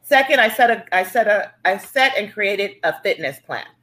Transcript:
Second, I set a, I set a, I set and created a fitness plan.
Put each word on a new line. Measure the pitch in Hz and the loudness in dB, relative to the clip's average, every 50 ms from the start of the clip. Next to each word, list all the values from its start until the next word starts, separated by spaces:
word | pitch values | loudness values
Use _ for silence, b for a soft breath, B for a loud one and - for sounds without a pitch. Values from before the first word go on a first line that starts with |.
| _ | _
Second, | - 285 269 277 269 302 262 | 2 2 2 4 4 2 2
I | 220 226 | 2 2
set | 220 - 247 233 | 4 2 2 2
a, | 226 226 - - 180 | 2 -2 -4 -2 -2
I | 185 190 | -2 -2
set | 190 - 240 220 | 0 0 0 2
a, | 208 208 202 - - _ _ _ | 2 2 0 -2 -6 _ _ _
I | 180 196 | -2 -2
set | 196 - - - 269 262 262 - | -2 -6 -6 -2 0 0 0 0
and | 226 208 202 - | -2 -6 -6 -6
created | 214 208 196 208 196 202 196 - _ - | -4 -2 -2 0 -2 -4 -6 -6 _ -4
a | 160 156 - | -4 -4 -2
fitness | - 202 170 - 156 135 143 - | -2 -2 -2 -2 -4 -8 -8 -10
plan. | _ - 135 107 - - _ _ | _ -10 -10 -10 -10 -14 _ _